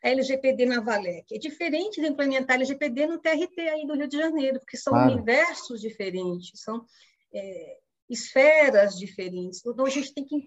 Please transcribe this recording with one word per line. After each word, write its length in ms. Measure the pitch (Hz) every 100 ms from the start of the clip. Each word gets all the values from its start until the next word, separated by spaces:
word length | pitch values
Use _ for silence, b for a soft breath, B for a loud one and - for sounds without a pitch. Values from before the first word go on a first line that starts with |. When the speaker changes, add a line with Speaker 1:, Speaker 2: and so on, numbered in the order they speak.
Speaker 1:
a 60 | 220
L 120 | 262
G 160 | 262 262
P 140 | 269
D 140 | 220 247
na 160 | 240
valec. 520 | 220 214 185 175 -
É 60 | 220
diferente 600 | 311 294 339 302 403 415
de 60 | 302
implementar 500 | 285 277 269 262 254
a 20 |
L 60 | 262
G 100 | 277
P 140 | 294
D 180 | 240 302
no 120 | 330
T 100 | 320
R 180 | 311 349
T 220 | - 330
aí 180 | 311 294
do 80 | 294
Rio 140 | 285
de 80 | 285
Janeiro, 420 | 320 311 269 262
porque 160 | - 247
são 160 | -
Speaker 2:
Claro. 220 | 269 254
Speaker 1:
universos 680 | 254 220 254 339 302 - 233
diferentes, 800 | 214 214 196 185 180 180 180 -
são, 260 | - 226 233 b b b b
é, 440 | 208 196 180 156 - _ _ _
esferas 880 | 233 - 269 277 311 285 214 202 180
diferentes. 680 | 190 - 185 180 180 180 240
Então, 200 | 233 269
a 40 |
gente 240 | 269 269
tem 120 | - 277
que 160 | 294